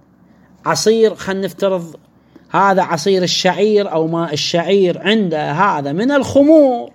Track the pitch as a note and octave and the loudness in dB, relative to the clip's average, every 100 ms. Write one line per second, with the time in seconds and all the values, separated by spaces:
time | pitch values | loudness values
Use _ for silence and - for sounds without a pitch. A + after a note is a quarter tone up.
0 | _ _ _ _ _ _ D3 D#3+ G#3+ A3+ | _ _ _ _ _ _ -6 -2 0 2
1 | A3 F3+ - F#3+ G3 - G3 F#3+ E3+ D3 | 2 0 -8 -6 -6 -4 -4 -4 -8 -18
2 | _ _ _ - _ E3 G3 F#3+ F3 E3 | _ _ _ -20 _ 0 2 2 0 -2
3 | G3+ F#3+ F3 - F#3 F3 G#3+ G#3 G3 D#3+ | 0 0 0 -2 -2 0 2 0 0 -2
4 | D#3+ E3 E3+ D3 - E3+ E3 G3+ F#3 E3 | -2 -4 -4 -6 -4 -4 0 2 0 0
5 | F#3 A3 F#3+ D3+ D3 D3 G3+ D#3+ C#3 D#3 | 0 0 0 -2 -4 0 0 0 -4 -4
6 | A#3+ C#4+ A#3 C#4 C#4+ D#4+ C#4 A#3+ A#3+ | 0 0 0 2 6 6 4 0 -6